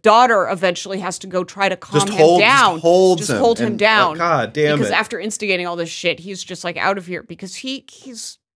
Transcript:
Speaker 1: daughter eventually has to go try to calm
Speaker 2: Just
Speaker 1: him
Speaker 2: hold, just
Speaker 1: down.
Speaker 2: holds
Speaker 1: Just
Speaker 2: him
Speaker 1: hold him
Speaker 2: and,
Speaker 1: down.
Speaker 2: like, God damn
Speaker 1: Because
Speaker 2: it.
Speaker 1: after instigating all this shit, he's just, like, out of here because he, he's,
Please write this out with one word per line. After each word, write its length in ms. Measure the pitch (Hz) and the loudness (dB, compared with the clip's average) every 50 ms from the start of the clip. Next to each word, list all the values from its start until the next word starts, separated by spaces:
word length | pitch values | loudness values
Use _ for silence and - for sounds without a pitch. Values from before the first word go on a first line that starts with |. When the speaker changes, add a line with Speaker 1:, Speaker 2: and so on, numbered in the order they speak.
Speaker 1:
daughter 480 | - 214 214 233 254 240 226 196 170 113 | 4 4 6 6 6 4 4 2 0 0
eventually 480 | 190 175 185 185 175 - - 190 196 190 | -2 -2 -2 -2 -2 -4 -8 -10 -10 -8
has 220 | 180 185 175 - | -8 -8 -10 -10
to 80 | - 190 | -10 -6
go 160 | 175 180 180 | -6 -6 -6
try 260 | - - 196 196 190 | -6 -4 -2 -2 -2
to 60 | 185 - | -2 -4
calm 220 | - - - 147 | -8 -4 -2 -2
Speaker 2:
Just 100 | 190 196 | -2 0
Speaker 1:
him 60 | 214 175 | 2 4
Speaker 2:
hold, 240 | 156 165 175 180 | 6 6 6 6
just 100 | 208 233 269 | 4 4 4
Speaker 1:
down. 240 | 277 240 196 170 160 | 4 4 2 2 0
Speaker 2:
holds 420 | 165 170 175 185 190 185 185 165 | 2 4 4 6 6 4 4 2
Speaker 1:
Just 80 | - - | 0 -2
Speaker 2:
him 80 | 127 104 | -2 0
Speaker 1:
hold 220 | - 233 233 226 | 2 2 2 0
him 80 | 233 - | -2 -4
Speaker 2:
and, 100 | - - | -2 0
Speaker 1:
down. 320 | 208 220 220 208 190 170 156 | 2 2 4 4 2 2 0
Speaker 2:
like, 40 | 165 | -2
God 360 | 170 170 160 135 113 107 - | -2 0 0 0 -2 -4 -2
damn 240 | 151 147 147 147 143 | -2 0 0 0 0
Speaker 1:
Because 100 | - 101 | 0 0
Speaker 2:
it. 40 | 107 | 0
Speaker 1:
after 240 | 185 220 - 233 180 | -2 -2 -4 -8 -10
instigating 480 | 185 220 208 - 214 202 190 175 180 175 | -8 -10 -8 -6 -4 -4 -4 -4 -4 -6
all 80 | 175 | -6
this 140 | 170 170 160 | -8 -8 -8
shit, 300 | - - - 175 160 165 | -10 -6 -4 -4 -4 -4
he's 240 | 165 196 196 180 - | -8 -14 -14 -14 -14
just, 200 | - 185 - - | -14 -14 -10 -10
like, 120 | 175 175 | -10 -6
out 220 | 208 107 185 196 202 | -4 -4 -4 -4 -4
of 80 | 170 | -8
here 160 | 175 180 - | -10 -12 -12
because 320 | - - 170 - 190 180 - | -12 -16 -18 -18 -16 -16 -16
he, 320 | - - 262 269 269 - - | -12 -12 -10 -12 -12 -14 -18
he's, 520 | - - - 269 240 226 - - - _ _ _ _ | -20 -20 -20 -20 -18 -16 -16 -16 -16 _ _ _ _